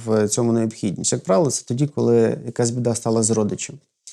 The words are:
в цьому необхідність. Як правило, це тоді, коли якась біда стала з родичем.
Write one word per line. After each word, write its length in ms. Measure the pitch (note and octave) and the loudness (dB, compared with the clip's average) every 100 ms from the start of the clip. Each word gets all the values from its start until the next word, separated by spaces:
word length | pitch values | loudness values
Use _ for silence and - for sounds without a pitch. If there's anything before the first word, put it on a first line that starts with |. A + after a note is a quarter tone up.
| A2+ | 0
в 220 | A2 G#2 | 2 2
цьому 240 | A2+ A#2+ | 2 2
необхідність. 600 | A2+ A2+ - G#2+ E2+ - | 2 0 -2 -6 -4 -2
Як 120 | B2 | -2
правило, 280 | - F#3 D3+ | 0 2 2
це 140 | A#2 - | -2 -4
тоді, 220 | B2 D3 | -2 -2
коли 520 | C3+ A#2 A#2 A2+ A#2 A#2+ | 0 2 4 4 0 -6
якась 240 | A#2 A#2+ | -2 -2
біда 260 | A#2+ A#2+ A2+ | 0 -2 -2
стала 280 | A#2 A2+ | 0 0
з 80 | A2 | 2
родичем. 480 | A2 G#2 F#2 - - _ _ - | 0 0 -4 -10 -16 _ _ -20